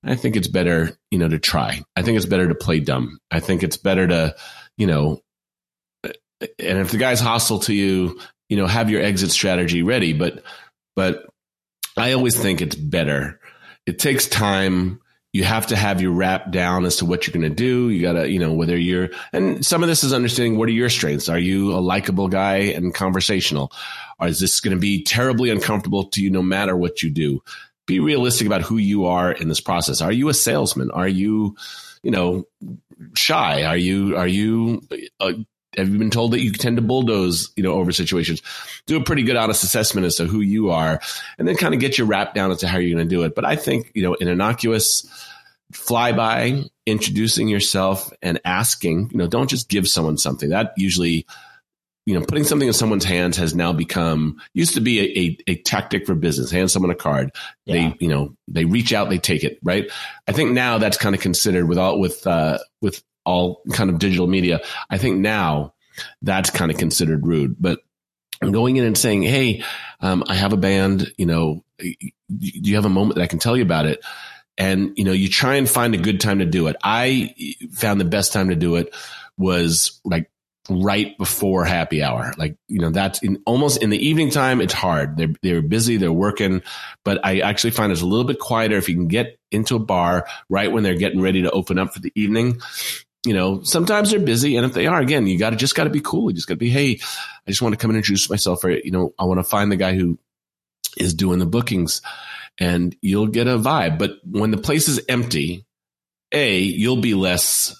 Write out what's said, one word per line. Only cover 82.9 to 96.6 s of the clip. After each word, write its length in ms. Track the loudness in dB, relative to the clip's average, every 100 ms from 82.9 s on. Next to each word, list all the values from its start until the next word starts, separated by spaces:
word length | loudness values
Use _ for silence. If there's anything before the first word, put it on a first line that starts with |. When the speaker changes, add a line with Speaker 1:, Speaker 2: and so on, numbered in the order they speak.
Speaker 1:
that's 280 | 0 -2 -2
in, 200 | -2 -2
almost 380 | 0 2 2 0
in 80 | 0
the 80 | 0 2
evening 220 | 2 2
time, 300 | 2 2 2
it's 100 | 0
hard. 420 | -2 0 0 -2 -2
They're, 140 | -2 -2
they're 200 | 0 0
busy, 360 | 2 0 2 2
they're 140 | 2
working, 500 | 2 0 0 0 -2 -4 -14 -16 -8
but 200 | -2 0
I 160 | 2 2
actually 300 | 0 0 0
find 200 | 0 0
it's 100 | 2
a 40 | 2
little 200 | 2 0
bit 120 | -2
quieter 380 | -2 0 2 0
if 120 | 0
you 60 |
can 140 | 0 0
get 300 | 0 -2 -8 -6
into 260 | -4 0 -2
a 40 |
bar 460 | 0 2 2 0 -2 -10 -4
right 220 | 0 2
when 100 | 2
they're 100 | 2
getting 260 | 2 0 2
ready 220 | 2 2
to 80 | 2
open 280 | 0 0 0
up 140 | -2
for 80 | -4
the 120 | -6
evening, 460 | -2 0 2 0 -2 -8 -10 -8 -10 -14 _ 0
you 80 |
know, 280 | 2 2 0
sometimes 480 | 0 0 2 2 2
they're 100 | 2
busy. 360 | 2 2 2 2
And 80 |
if 80 | 2
they 140 | 2 2
are, 140 | 2
again, 260 | 2 2 2
you 120 | 2
gotta, 180 | 2 0
just 180 | 0
gotta 160 | 2 0
be 100 | 0
cool. 300 | -2 0 0
You 40 |
just 140 | -2 -4
gotta 100 |
be, 120 | -2